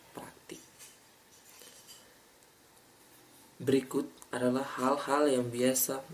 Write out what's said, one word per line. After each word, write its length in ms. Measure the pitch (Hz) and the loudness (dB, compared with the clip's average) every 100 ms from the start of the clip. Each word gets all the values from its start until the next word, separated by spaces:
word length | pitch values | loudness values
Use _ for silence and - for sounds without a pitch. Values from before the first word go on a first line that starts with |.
| - | -20
praktik. 480 | - - - - - - - - - - - - - - - - - - - - - - - - _ - - - - - - - - - - | -18 -16 -20 -18 -18 -18 -20 -20 -20 -20 -20 -20 -20 -20 -20 -20 -20 -20 -20 -20 -20 -20 -20 -20 _ -20 -20 -20 -20 -20 -20 -20 -20 -20 -8
Berikut 480 | 123 131 127 135 - - - | 2 2 2 -4 -4 -10 -10
adalah 320 | 127 123 127 139 127 | -2 0 0 -2 -2
hal-hal 480 | 127 143 135 143 147 | 0 0 2 2 4
yang 240 | 127 120 | 4 0
biasa 560 | 120 127 127 - 135 - | 0 2 2 0 -2 -8